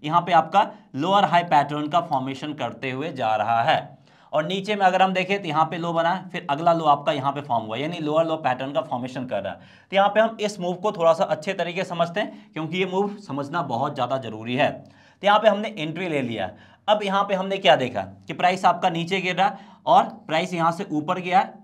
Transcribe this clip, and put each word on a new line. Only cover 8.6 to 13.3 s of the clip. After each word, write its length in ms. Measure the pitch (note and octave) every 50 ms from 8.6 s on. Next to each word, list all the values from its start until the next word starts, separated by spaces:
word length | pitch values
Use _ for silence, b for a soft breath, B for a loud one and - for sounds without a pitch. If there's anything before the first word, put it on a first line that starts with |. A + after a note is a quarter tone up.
| C3 C#3
का 100 | C#3+ D#3+
फॉर्मेशन 440 | D3+ - C#3 A#2+ B2 B2+ - C#3+ B2
कर 160 | - A2+ G2+ G2
रहा 100 | F#2+ F2
है। 60 | B B B B B B B
तो 40 | F3+
यहाँ 140 | F#3+ G3 G3+
पे 100 | G3+ G#3+
हम 180 | A3 A3 A3 -
इस 180 | G#3 G3+ G#3 F3
मूव 140 | F3 F3+ F3+
को 160 | F3 F#3 G#3+
थोड़ा 220 | - E3 E3+ E3 D#3+
सा 100 | D#3+ F#3+
अच्छे 280 | - D#3 D3+ - G3 F#3+
तरीके 300 | F#3+ E3+ F3 F3 F#3 F#3
से 60 | F3+
समझते 300 | F3 E3+ E3+ E3+ E3+ G#3
हैं, 320 | A3 - - - - - _
क्योंकि 240 | D#3 D#3+ D3+ E3
ये 80 | F#3 F#3+
मूव 280 | F3+ F3+ F#3+ G#3 G3+ G3+ -
समझना 420 | - -